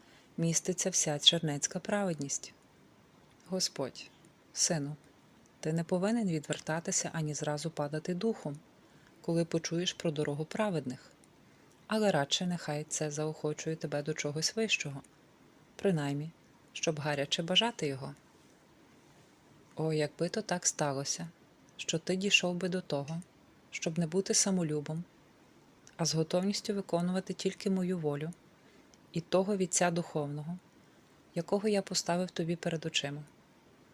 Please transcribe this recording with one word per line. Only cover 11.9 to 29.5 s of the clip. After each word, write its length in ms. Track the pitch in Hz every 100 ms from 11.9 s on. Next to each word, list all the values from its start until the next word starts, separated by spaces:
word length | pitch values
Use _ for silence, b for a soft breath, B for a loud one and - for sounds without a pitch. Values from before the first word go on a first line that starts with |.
| 220 208
радше 360 | 165 143 - 180
нехай 380 | 175 - 147 156
це 220 | - 151
заохочує 680 | 147 156 156 156 151 160 160
тебе 260 | 156 147
до 120 | 147 156
чогось 420 | 147 147 160 220
вищого, 460 | 220 - 147 139 - - - - - - - -
принаймні, 540 | 202 165 143 143 160 - - - -
щоб 280 | - - 156
гаряче 420 | 147 143 139 -
бажати 440 | 165 185 226 233 151
його. 280 | 135 139 143 - - - - - - - - - - - - - - - -
О, 160 | 160
якби 360 | 156 147 - 170
то 140 | 220
так 240 | - 180 -
сталося, 600 | - 147 135 143 - 165 - - - - -
що 220 | - 165
ти 180 | - 185
дійшов 380 | 196 - 180 180
би 140 | 185
до 120 | 180
того, 420 | - 143 139 165 - - - - -
щоб 280 | - 180 165
не 80 | 160
бути 280 | 180 196 220
самолюбом, 680 | 202 185 165 151 143 160 175 - - - - - - - - -
а 80 | 160
з 100 | 160
готовністю 600 | 160 180 190 202 - 202
виконувати 580 | - 170 180 185 -
тільки 380 | 185 190 190 202
мою 280 | 190 180 180
волю 320 | 151 143 156 175 - - B B B - -
і 80 | 170
того 360 | - 180 190